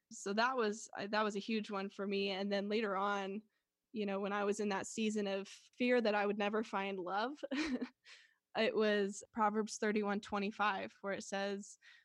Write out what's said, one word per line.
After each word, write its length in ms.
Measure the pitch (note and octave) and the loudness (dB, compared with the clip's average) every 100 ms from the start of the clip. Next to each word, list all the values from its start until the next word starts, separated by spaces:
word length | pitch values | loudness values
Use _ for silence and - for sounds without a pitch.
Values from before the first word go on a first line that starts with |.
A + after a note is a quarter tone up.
| - | -20
So 220 | A3 G3 | -10 -4
that 220 | G#3 B3 B3+ | 0 2 2
was, 320 | G#3+ A3 - - | 0 -2 -8 -8
uh, 100 | G#3 | -2
that 160 | G#3+ | 0
was 120 | G#3+ G3+ | 0 0
a 40 | |
huge 320 | G#3+ A3 G#3+ | -2 -2 -2
one 180 | G3 G3 | -4 -4
for 160 | - G3 | -4 -2
me. 240 | G3 G3 | 0 0
And 200 | F#3+ G3+ | 0 0
then 160 | G3 G3+ | 0 2
later 300 | G#3+ G#3 F#3+ | 0 2 0
on, 440 | G3+ G3+ F#3+ G3+ - _ _ _ _ | 0 0 -2 -6 -10 _ _ _ _
you 120 | A3 G3+ | -4 -2
know, 140 | G3 | 0
when 140 | G3+ | 0
I 100 | G#3 | 0
was 160 | G#3 G3+ | 2 2
in 100 | G#3 | 0
that 180 | F#3+ - | 0 -2
season 400 | - G#3+ G#3+ G3+ | 0 0 2 0
of 200 | G3 G3 - - - | -2 -4 -14 -10 0
fear 240 | B3 B3 | 4 4
that 140 | A3 G#3 | 4 4
I 100 | G3+ | 2
would 120 | G#3 | 2
never 260 | G3+ A3 | 2 2
find 360 | A#3 G3 G3 F#3+ | 0 -2 -2 -4
love, 440 | F3+ G3 B3 D4+ - | -2 -2 -2 -4 -4
<laughs> 420 | C#4 D#4 B3 - _ - - - _ _ - | -2 0 -2 -4 _ -20 -20 -20 _ _ 0
it 180 | A3 G#3+ | 2 4
was 480 | G#3+ G#3 G3 G3+ - | 4 4 0 -2 -8
Proverbs 440 | A#3 G#3 G#3+ G#3+ - | 0 2 2 -2 0
thirty-one 420 | G#3+ G#3+ G3+ G3+ | 2 2 2 0
twenty-five, 720 | - G3+ G3 G#3+ G#3 G3 A3 - | 0 -2 -2 0 0 0 -4 -6
where 120 | G3 | -4
it 100 | G3 | -4
says, 540 | - G3 G3+ G3+ G#3 - - - | -4 -2 -2 -4 -8 -18 -20 -20